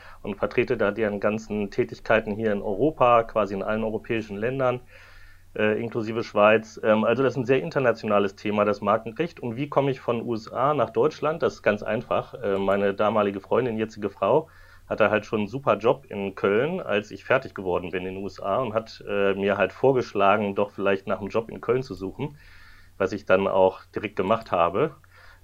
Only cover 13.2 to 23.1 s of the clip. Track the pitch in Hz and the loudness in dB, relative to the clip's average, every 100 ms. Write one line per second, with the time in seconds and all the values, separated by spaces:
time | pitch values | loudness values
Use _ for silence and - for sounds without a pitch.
13.2 | 101 98 - 107 127 110 110 104 101 - | 0 -2 -2 0 0 -4 -6 -6 -8 -2
14.2 | 98 143 156 - - - - 104 101 107 | 2 2 0 -20 -20 -20 -8 0 2 2
15.2 | - 110 101 131 127 104 113 - - 104 | 0 -4 -4 -4 0 2 2 0 -4 -6
16.2 | 98 - 101 107 151 180 - 104 104 101 | -6 -2 0 2 0 -4 -2 -4 -4 -12
17.2 | - 131 - - 92 90 90 90 92 95 | 0 0 -2 -8 -4 -2 -2 -6 -6 -8
18.2 | 98 - 98 110 123 110 110 - - 101 | -10 -8 -2 -2 -2 -4 -6 -16 -6 0
19.2 | 98 98 98 98 95 - 131 127 117 101 | 0 2 0 2 0 2 2 2 0 2
20.2 | 98 107 101 101 101 - 98 98 107 95 | 4 4 2 -2 -4 0 0 0 -2 -6
21.2 | 98 110 113 98 - 127 131 95 95 - | -2 -4 -4 -8 -2 -2 -2 -8 -8 -8
22.2 | 147 147 - - - - - - 95 | -10 -10 -20 -20 -20 -20 -16 -4 -4